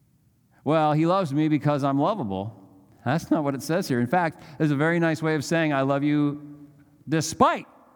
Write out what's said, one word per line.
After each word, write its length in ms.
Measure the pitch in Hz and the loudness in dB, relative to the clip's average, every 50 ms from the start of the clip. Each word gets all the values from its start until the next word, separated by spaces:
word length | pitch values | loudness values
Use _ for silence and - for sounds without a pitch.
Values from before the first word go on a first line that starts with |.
| _ _ _ _ _ _ _ _ _ _ _ _ - | _ _ _ _ _ _ _ _ _ _ _ _ -2
"Well, 300 | 127 156 160 156 151 147 | 0 2 2 4 2 2
He 100 | 151 160 | 2 2
loves 300 | 170 180 196 190 143 135 | 2 2 2 0 0 0
me 140 | 151 156 156 | 0 2 2
because 360 | 151 143 127 151 147 143 135 | 2 2 2 0 0 0 0
I'm 140 | 139 139 139 | 0 0 0
lovable." 600 | 147 180 220 208 139 101 95 95 98 110 - - - - - - - _ - _ - | 0 0 -2 -4 -6 -6 -6 -6 -6 -8 -10 -16 -20 -20 -20 -20 -20 _ -18 _ -4
That's 260 | 120 135 165 - - | -4 -4 -2 -2 -2
not 140 | - 170 147 | -2 0 0
what 100 | 139 135 | -2 -4
it 80 | 131 | -4
says 240 | 113 - 156 185 196 | -4 -4 -4 -2 -2
here. 140 | - 139 120 | -2 0 0
In 60 | 120 | 0
fact, 360 | 120 170 180 175 160 - - - - - | 0 0 0 0 0 -4 -8 -18 -14 -6
there's 140 | - 156 151 | -2 0 0
a 60 | 147 | 0
very 220 | 135 151 160 170 175 | 2 0 0 2 2
nice 240 | 170 165 160 143 | 2 0 0 0
way 120 | 160 160 160 | -2 -2 -2
of 100 | 156 127 | -2 -2
saying, 300 | - - 165 160 151 147 | 0 0 0 0 2 0
"I 80 | 135 | 0
love 200 | 135 135 139 143 | 0 0 0 0
you 640 | 143 147 147 147 147 143 143 147 - - - - - - - - - _ _ _ - | 0 2 2 2 2 0 -2 -6 -12 -18 -20 -20 -20 -20 -20 -20 -20 _ _ _ -8
despite 600 | - 147 160 143 - - - 247 302 339 254 - - - - - - - | -4 -2 -2 -2 -2 2 4 4 4 4 0 -6 -12 -20 -20 -20 -20 -20